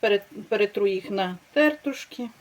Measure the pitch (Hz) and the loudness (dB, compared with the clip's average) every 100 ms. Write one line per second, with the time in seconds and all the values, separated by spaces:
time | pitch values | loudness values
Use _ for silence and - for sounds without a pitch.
0 | 220 202 - - 185 208 202 208 202 190 | 2 2 0 -18 -4 0 0 2 0 0
1 | 180 196 180 180 _ 294 302 294 285 262 | -4 -4 -2 -4 _ 2 2 2 -6 -8
2 | - - 240 - | -12 -12 -12 -12